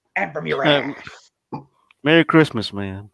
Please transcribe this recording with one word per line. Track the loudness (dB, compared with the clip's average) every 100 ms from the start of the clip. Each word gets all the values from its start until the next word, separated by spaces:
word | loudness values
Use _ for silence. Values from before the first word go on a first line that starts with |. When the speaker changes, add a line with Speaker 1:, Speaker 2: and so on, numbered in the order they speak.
| _ -6
Speaker 1:
and | -6
from | -6 -4
your | 0 2
Speaker 2:
Um, | 2 0 -10
Speaker 1:
ass." | -16 -20 _ _ -14 -14 -14 _ _ _
Speaker 2:
Merry | 2 4
Christmas, | 4 4 4 0 -6
man. | -8 -8 -10 -14